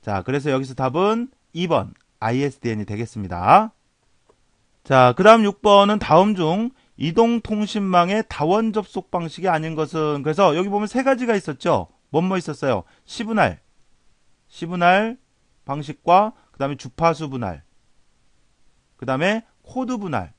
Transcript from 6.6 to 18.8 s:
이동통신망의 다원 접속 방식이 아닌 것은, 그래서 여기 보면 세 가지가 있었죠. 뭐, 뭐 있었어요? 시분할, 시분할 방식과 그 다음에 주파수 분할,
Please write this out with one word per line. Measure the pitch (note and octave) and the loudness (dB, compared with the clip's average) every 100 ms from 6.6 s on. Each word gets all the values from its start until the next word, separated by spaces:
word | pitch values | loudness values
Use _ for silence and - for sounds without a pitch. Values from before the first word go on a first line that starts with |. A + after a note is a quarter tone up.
| A#3 - _ - | -4 -10 _ -8
이동통신망의 | D3+ E3+ A#3 A#3 - G#3+ G#3+ G#3+ G3 F3+ F3 G#3 A3 | -4 2 2 0 -4 -6 -4 -4 0 2 2 0 -4
다원 | - D3+ G3+ A3+ | -4 -2 0 0
접속 | G#3 F#3 F#3+ - | -4 -6 -12 -8
방식이 | F3+ E3 - F#3 | -8 -8 -6 -2
아닌 | D#3 D#3+ | -2 -2
것은, | D#3 D#3 D#3+ D3+ D3 | -6 -6 -2 -4 -2
그래서 | C#3 D#3 F#3+ | -4 2 2
여기 | D3+ G3 | 2 -2
보면 | G3+ G#3 | -4 -4
세 | A#3+ | -2
가지가 | C4+ C4 B3 | 0 0 0
있었죠. | G#3+ - C#3 F3+ C3 E2+ _ _ | -2 -4 -6 -2 -2 -2 _ _
뭐, | C#3+ | -2
뭐 | F3+ F#3+ | 0 -2
있었어요? | E3 D3 C#3+ G#2+ - _ _ | -6 -6 -2 -2 -6 _ _
시분할, | - A3 A3 C3+ - _ _ _ _ _ _ _ _ _ | -12 -6 0 0 0 _ _ _ _ _ _ _ _ _
시분할 | - E3 F3+ F3 F#3 A3 B3 _ _ _ _ | -14 -8 0 4 4 0 -8 _ _ _ _
방식과 | - C#3 C#3+ D3 - F3+ G#3+ - _ | -12 -10 -10 -8 4 4 4 -6 _
그 | _ | _
다음에 | C3+ C#3 | -6 -6
주파수 | C3 - E3 D3+ D#3 | -12 -2 0 0 -6
분할, | C3 G#2+ D2+ _ _ _ _ _ _ _ _ _ _ _ _ | -8 -8 -10 _ _ _ _ _ _ _ _ _ _ _ _